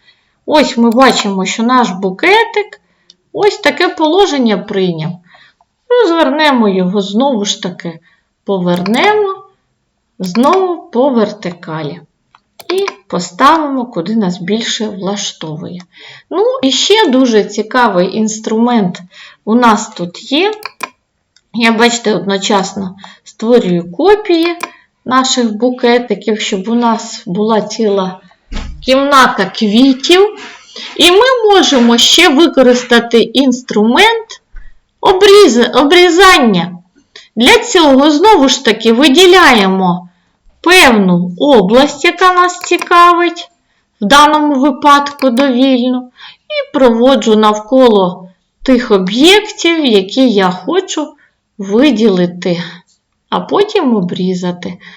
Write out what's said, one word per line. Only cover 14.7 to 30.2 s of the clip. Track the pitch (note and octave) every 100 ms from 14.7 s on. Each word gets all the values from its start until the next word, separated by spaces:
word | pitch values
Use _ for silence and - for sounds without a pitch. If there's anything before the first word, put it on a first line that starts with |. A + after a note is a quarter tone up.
| - G#3+
влаштовує. | F#3+ F#3 G#3 - - D#3+ D3+ E3+ F3+ - _ - - _
Ну, | E4 A#4 C5
і | C4+
ще | B3+ - G#4+ G4
дуже | B3+ C4 G#3+
цікавий | F#3 - A3 B3+ A#3 F3+ F#3 A3
інструмент | A3 - - A3 A#3+ A#3+ F#3 - - - - _ -
у | A#3
нас | B3 G#3 -
тут | - F3 - -
є. | C#4 G4 G#4+ - - - _ _ _ _ _ _
Я, | A3 A3+
бачите, | G#3+ A#3 A#3 G#3+ G#3+
одночасно | F#3 G3 G3 G3+ F#3 - F#3+ - - -
створюю | - - A3+ A#3+ F#3 F3 E3+
копії | - F4 G#4 G#4 E4+ E4+ E4+ - - _ _ -
наших | B3+ C4 C4 A#3 G#3
букетиків, | B3 B3 A#3+ A#3+ B3 G3+ - G#3+
щоб | - G3 F#3
у | A#3
нас | A#3 A3 - - -
була | F3 G#3+ F3+
ціла | - - G#3+ G3 F#3 - _ _ _ - - - -
кімната | C4 C#4 C#4 B3 - F#3
квітів. | - G#3+ G#3+ C#4 C4 - F4+